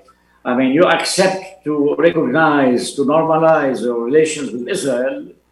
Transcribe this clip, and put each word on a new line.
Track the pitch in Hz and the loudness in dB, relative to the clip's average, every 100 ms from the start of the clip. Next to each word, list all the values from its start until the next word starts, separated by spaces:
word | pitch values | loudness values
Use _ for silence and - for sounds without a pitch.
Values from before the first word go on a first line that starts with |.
| _ _ _ _ | _ _ _ _
I | 127 123 | -4 0
mean, | 131 | 2
you | 139 | 4
accept | 175 165 - - 185 - - - | 4 2 -2 0 0 -2 -8 -12
to | 147 151 143 147 | -6 -2 0 2
recognize, | 165 165 135 143 156 147 131 120 - - | 2 2 0 2 2 2 2 0 -2 -4
to | 131 | 0
normalize | 156 160 160 160 156 139 117 | 2 2 2 4 2 0 -2
your | 117 120 | -4 -4
relations | 117 151 156 151 131 | 0 2 2 -2 -8
with | 117 120 | -8 -6
Israel | 196 139 123 131 147 151 - _ | -4 -4 -2 -4 -6 -12 -20 _